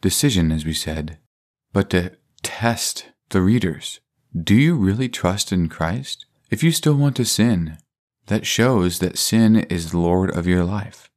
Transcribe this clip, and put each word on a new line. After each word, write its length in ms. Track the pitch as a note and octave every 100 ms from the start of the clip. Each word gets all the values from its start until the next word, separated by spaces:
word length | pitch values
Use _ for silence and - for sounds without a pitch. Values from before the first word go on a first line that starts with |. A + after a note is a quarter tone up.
decision, 500 | F#2+ F2+ D3 G#2+ D#2+
as 140 | D#2 D2+
we 80 |
said, 440 | D#2+ - D#2 D2+ D#2 _ _ _ _ _
but 180 | G2+ F#2+
to 260 | F2+ F2 - _ _
test 640 | - - A#2 A2+ - - - _ _
the 120 | G2
readers. 600 | F#2 A#2+ F#2 C#2 - - _ _ _ -
Do 180 | D#2+ G2+
you 200 | D3 E3+
really 320 | F#2+ G#2 B2+
trust 460 | - F2+ G2+ -
in 160 | F#2 E2
Christ? 560 | - D#2+ G2+ - - - _ _
If 120 | G2+
you 120 | E3
still 220 | D#3+ - C#3+
want 200 | C#3+ C3
to 80 | A#2
sin, 520 | - A#2 G2+ D#2+ D#2 _ _ _ _ _
that 200 | G#2+ -
shows 540 | - A#2+ B2 F2+ E2+
that 180 | F2+ -
sin 380 | - A2 A2+ A2
is 380 | - F2+ E2
Lord 360 | E2+ E2+ F2+ F#2+
of 160 | - F2
your 200 | F2+ F2
life. 440 | G#2 G#2+ - -